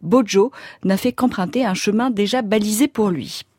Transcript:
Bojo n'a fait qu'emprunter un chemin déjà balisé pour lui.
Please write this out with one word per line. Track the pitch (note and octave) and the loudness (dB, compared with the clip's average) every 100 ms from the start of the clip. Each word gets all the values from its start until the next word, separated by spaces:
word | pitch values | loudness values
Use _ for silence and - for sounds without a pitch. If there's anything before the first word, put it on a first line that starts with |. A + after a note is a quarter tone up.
Bojo | D#3 A#3 A3+ G3 A3 - - - | 4 2 4 2 2 0 -20 -8
n'a | F#3 F#3+ | -2 0
fait | B3 | 0
qu'emprunter | B3 B3+ A#3+ F3+ B3 B3 | 0 -2 0 -4 0 -2
un | |
chemin | F#3 - G#3+ B3 | 0 0 0 0
déjà | G#3+ G#3 B3+ | 0 0 0
balisé | A3 G#3+ G#3 G#3+ C#4+ | 0 0 0 0 0
pour | - G#3 | 0 -2
lui. | E3+ F2+ - - | -2 -6 -12 -16